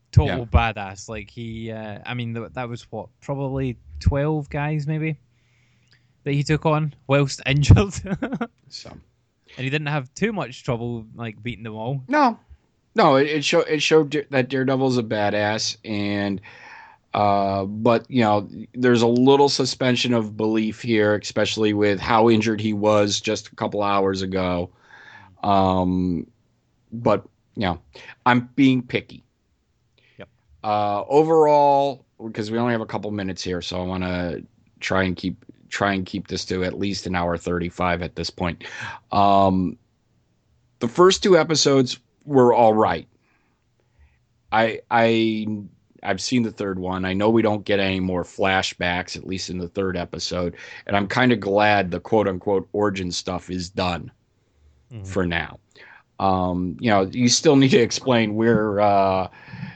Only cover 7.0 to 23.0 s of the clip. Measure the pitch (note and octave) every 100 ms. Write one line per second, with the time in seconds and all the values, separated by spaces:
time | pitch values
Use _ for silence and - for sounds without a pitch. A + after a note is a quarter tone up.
7 | - C#3 C#3 - - C#3+ C#3+ - G3+ -
8 | F#3+ G3 C4 A#3+ A#3 _ _ - - -
9 | _ _ _ _ _ - C3 D3 D3 D3
10 | C3 - G#3 G#3+ B2 B2 - A#2 A#2+ A#2+
11 | A2 - A#2 G#2+ A2 G#2 A2+ A2 A2+ C#3
12 | B2+ D4 C4+ A3 _ - _ _ _ -
13 | F#3 C3+ D3 D3+ C#3+ E3+ - D3+ - D#3
14 | D3+ D3+ - C#3 B2+ C#3 C3 C3+ C3 B2
15 | A2 G#2+ G#2 G#2 G#2 G#2+ - - - G#2
16 | G2+ G2+ G2+ F#2+ - - - - - _
17 | _ G#2 G#2 G2+ G2 G2 G2 G#2 A2+ A#2
18 | - C3 A2 G#2 G2+ F#2 A2+ B2 B2 A#2+
19 | A#2 A#2+ B2+ C#3 C#3+ C3+ C3+ - C3 A#2+
20 | B2 A#2+ G#2+ G#2+ A2 A2 A2 G#2 A#2+ A2
21 | G#2 G#2 - - G#2 - G#2+ G#2 G#2 G2
22 | G2+ A2+ A#2 A2+ A2 G#2+ G#2+ G#2 G#2 G#2+